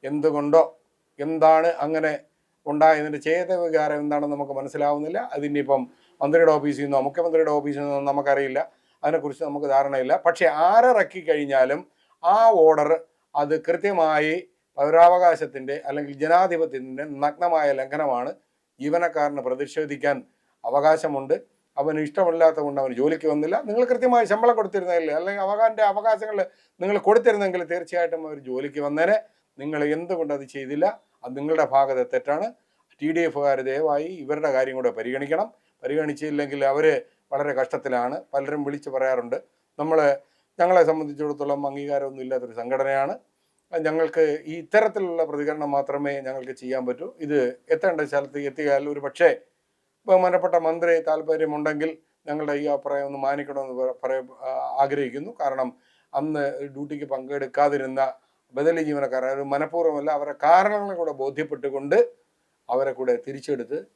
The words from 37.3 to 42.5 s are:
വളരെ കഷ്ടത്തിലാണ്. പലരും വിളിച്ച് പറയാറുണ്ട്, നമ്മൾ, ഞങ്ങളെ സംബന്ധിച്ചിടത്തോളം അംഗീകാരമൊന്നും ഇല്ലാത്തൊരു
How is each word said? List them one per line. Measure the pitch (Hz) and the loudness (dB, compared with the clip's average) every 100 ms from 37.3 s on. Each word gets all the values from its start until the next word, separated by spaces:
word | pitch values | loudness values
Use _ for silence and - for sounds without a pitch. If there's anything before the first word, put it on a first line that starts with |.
വളരെ | 139 143 131 | -4 -2 -2
കഷ്ടത്തിലാണ്. | 127 139 139 123 120 147 - | -2 -4 -4 -2 -2 -6 -6
പലരും | 139 139 147 143 | -6 -4 -6 -6
വിളിച്ച് | 143 147 131 | -8 -8 -2
പറയാറുണ്ട്, | 131 127 120 135 - _ _ - | 0 -2 -4 -8 -8 _ _ -8
നമ്മൾ, | 151 160 147 139 _ _ _ - | 0 2 4 0 _ _ _ -2
ഞങ്ങളെ | 175 185 165 | 4 6 6
സംബന്ധിച്ചിടത്തോളം | 156 151 147 151 143 143 143 143 | 2 -4 -6 -6 -4 -4 -2 -4
അംഗീകാരമൊന്നും | 139 143 143 139 135 127 | -6 -4 -4 -4 -8 -6
ഇല്ലാത്തൊരു | 131 120 | -6 -6